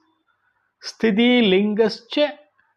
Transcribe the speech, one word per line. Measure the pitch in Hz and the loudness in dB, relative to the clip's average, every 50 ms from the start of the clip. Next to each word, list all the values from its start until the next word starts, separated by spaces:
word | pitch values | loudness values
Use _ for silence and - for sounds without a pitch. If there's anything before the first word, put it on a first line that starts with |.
| _ _ _ _ _ _ _ _ _ _ _ _ _ _ _ _ - | _ _ _ _ _ _ _ _ _ _ _ _ _ _ _ _ -20
ஸ்திதிலிங்கஸ்ச | - - - - 226 196 208 233 247 247 247 233 202 185 190 208 214 208 202 226 214 - - - - - 294 294 277 285 - _ _ _ _ _ _ _ | -20 -8 -4 -2 0 0 2 2 2 2 2 2 2 2 0 0 0 0 -2 -2 -2 -4 -8 -16 -8 -4 -2 -2 -2 -4 -8 _ _ _ _ _ _ _